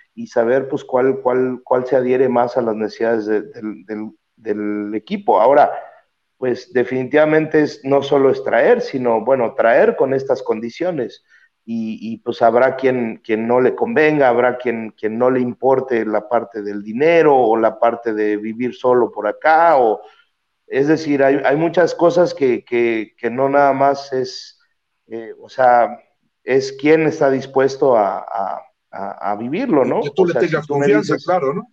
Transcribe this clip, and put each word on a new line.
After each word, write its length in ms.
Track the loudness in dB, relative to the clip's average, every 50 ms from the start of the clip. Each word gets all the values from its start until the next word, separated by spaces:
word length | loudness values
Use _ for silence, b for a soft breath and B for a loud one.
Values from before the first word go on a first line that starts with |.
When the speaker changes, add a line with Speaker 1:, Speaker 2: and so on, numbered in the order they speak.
| B B B
Speaker 1:
y 120 | -16 -12
saber, 420 | -6 -2 0 0 2 0 0 -2 -2
pues, 160 | -6 -8 -6
cuál, 360 | -4 -2 0 0 0 0 -2
cuál, 400 | -2 -2 0 0 0 -2 -4 -6 -4
cuál 220 | -2 -2 -2 0
se 100 | 0 0
adhiere 320 | 0 2 2 2 2 2 2
más 300 | 2 0 0 0 -2 -2
a 40 | -2
las 120 | -2 -2
necesidades 520 | -4 -4 -6 -6 -4 -2 -2 0 -2 -2
de, 160 | -2 -2 -2 -4
del, 440 | -6 -12 -12 -12 -12 -12 -12 -12
del, 240 | -12 -12 -10 -10 -12 -14 _ _ _ _
del 580 | _ -8 -8 -6 -6 -4 -6 -6 -6 -6 -6 -8
equipo. 460 | -10 -8 -8 -10 -6 -2 0 2 2
Ahora, 320 | 4 4 6 6 4 4 2 B B B B B B _ _ _ _ _ _
pues, 360 | _ -4 -4 -4 -4 -6 -4 -2
definitivamente 880 | -2 -2 -2 -2 -6 -4 0 2 2 2 4 2 2 0 2 2 0 0
es, 200 | 0 -2 -8 -4
no 200 | 0 0 0 2
solo 260 | 2 2 2 4 4
es 160 | 2 0 -2
traer, 380 | 0 0 2 4 4 2 2 0
sino, 420 | -4 -6 -4 -2 0 0 0 0
bueno, 300 | 0 0 0 0 -2 -2
traer 420 | 0 0 2 4 4 4 2 2
con 160 | 0 0 -2 -2
estas 300 | -2 -2 -2 -4 -4 -4
condiciones. 800 | -4 -6 -6 -6 -10 -8 -6 -6 -6 -4 -4 -6 -8 -10 -14 _ b b b b b b _ _
Y, 340 | -10 -8 -8 -8 -8 -8 -10
y, 160 | -10 -10 -12 -10
pues, 240 | -8 -8 -2 0 2
habrá 320 | 2 4 4 2 2 0
quien, 440 | 0 0 0 0 0 -2 -6 -6 -8
quien 280 | _ -4 -4 -2 0
no 140 | 0 2 2
le 160 | 2 2 0
convenga, 520 | 0 -2 -2 0 2 2 2 2 2 2 2
habrá 300 | 2 2 2 0 0 -2
quien, 320 | -4 -6 -6 -6 -6 -12
quien 260 | -10 _ -6 -6 -2
no 140 | 0 0 2
le 80 | 2 0
importe 640 | 0 -2 -4 -2 0 0 2 2 0 0 -2 -2 -2
la 240 | -2 -2 -4 -2 -2
parte 320 | -2 -2 -2 -4 -8 -10
del 220 | -8 -8 -8 -10 -10
dinero 540 | -8 -4 0 2 2 4 4 6 6 4
o 200 | 4 4 2 2
la 220 | 2 2 0 0 2
parte 340 | 0 0 0 -2 -4 -4 -4
de 240 | -2 -2 -2 -2
vivir 380 | -2 -4 -6 -8 -6 -6 -6 -6
solo 380 | -4 0 2 2 2 2 0 -2
por 160 | -4 -4 -4
acá, 500 | -4 -2 0 2 4 4 4 4 4 4
o, 220 | 4 2 0 -2 B B B B B B B _ _ _ _ _ _
es 220 | -6 -2 0 0 2
decir, 340 | 0 0 0 0 0 2 2
hay, 180 | 2 2 2 2
hay 120 | 0 0
muchas 380 | 0 0 0 2 2 2 2 2
cosas 400 | 2 2 2 4 4 2 0 0
que, 300 | 0 0 0 0 0 -2
que, 500 | -2 -2 0 0 0 0 -2 -6 -8 _
que 140 | _ -8 -6
no 180 | -4 -2 -2 0
nada 240 | 2 4 4 4 2
más 400 | 2 2 0 0 -2 -4 -6 -6
es, 480 | -6 -6 -6 -8 -14 -18 -20 -20 _ _ _ _ _ _ _ _ _ _
eh, 260 | -14 -14 -14 -12 -14 -16 -18
o 80 | -20 -10
sea, 520 | -2 2 4 6 6 6 4 2 0 -6 -18 _ _ _ _ _ _ _ -4
es 300 | 0 0 0 0 -2 -4
quién 300 | -2 2 4 4 4 4
está 280 | 2 0 0 2 0
dispuesto 640 | 0 0 -2 -2 0 0 0 0 0 0 2 2 4
a, 220 | 4 2 0 -2 -4
a, 440 | -8 -8 -8 -6 -6 -6 -8 -10 -12 _ _ _ _ _
a, 400 | -14 -12 -12 -12 -10 -8 -6 -6
a 60 | -6
vivirlo, 480 | -6 -6 -6 -6 -6 -4 0 0 2 2
¿no? 160 | 2 0 -2
Speaker 2:
Que 100 | -4 -4
tú 120 | -2 0 0
Speaker 1:
O 40 |
Speaker 2:
le 60 | 0 0
Speaker 1:
sea, 80 | 0
Speaker 2:
tengas 220 | 0 -2 -2 -4 -4
Speaker 1:
si 40 |
tú 80 | -4 -4
me 60 | -2
Speaker 2:
confianza, 340 | 2 2 2 2 0 -2 -4
Speaker 1:
dices 120 | -4 -2
Speaker 2:
claro, 280 | -2 -2 -2 0 -2 -4
¿no? 140 | -6 -8 -12